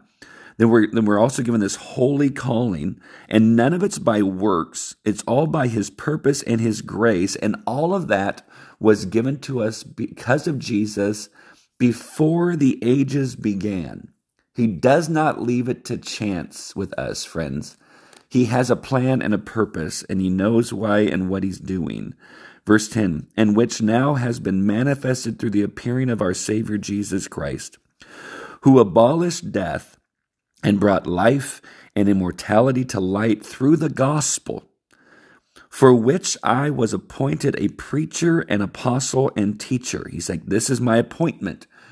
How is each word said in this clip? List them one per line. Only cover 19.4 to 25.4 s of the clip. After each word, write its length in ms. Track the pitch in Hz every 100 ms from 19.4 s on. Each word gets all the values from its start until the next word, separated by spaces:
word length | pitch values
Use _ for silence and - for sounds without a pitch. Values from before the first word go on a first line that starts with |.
| - 113 104 - 80 - -
and 120 | 98
he 80 | 92
knows 420 | 92 98 117 117
why 280 | 104 107 104
and 300 | 104 92 92
what 140 | 98
he's 160 | 95 90
doing. 540 | 92 95 78 55 52 - - - - - -
Verse 240 | 107 -
ten, 380 | 113 101 76 - -
"And 180 | 107 104
which 260 | 117 -
now 340 | 107 117 139 143
has 260 | 120 117
been 240 | - 95 101
manifested 720 | 104 135 139 131 127 117
through 120 | 104